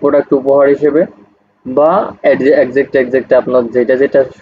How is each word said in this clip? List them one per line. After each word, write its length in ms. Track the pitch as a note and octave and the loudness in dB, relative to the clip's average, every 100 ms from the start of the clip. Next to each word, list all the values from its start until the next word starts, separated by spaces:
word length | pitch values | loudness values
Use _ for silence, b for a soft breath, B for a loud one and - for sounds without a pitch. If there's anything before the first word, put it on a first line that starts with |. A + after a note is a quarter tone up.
প্রোডাক্ট 300 | C#3+ C#3+ - | 0 0 0
উপহার 360 | C#3 C3 C#3 C#3 | -2 0 2 2
হিসেবে 340 | C#3+ D3 D3 F#3 - - _ _ _ B2+ | 2 0 0 -2 -8 -20 _ _ _ -6
বা 240 | B2+ D#3 F#3+ - - | 0 0 0 -4 -4
এডজে-, 320 | D3+ C3 C3 | -2 0 2
এক্সাক্ট, 420 | D3+ B2+ C3 C3+ C#3 | 2 0 -2 -2 -2
এক্সাক্ট 360 | B2 B2+ A#2+ | -2 -2 0
আপনার 300 | B2+ A#2+ B2+ A#2 | 0 2 -2 0
যেটা 300 | B2 A#2+ B2+ | -2 0 0
যেটা 240 | C#3 C#3+ C3 - | 2 0 -2 -4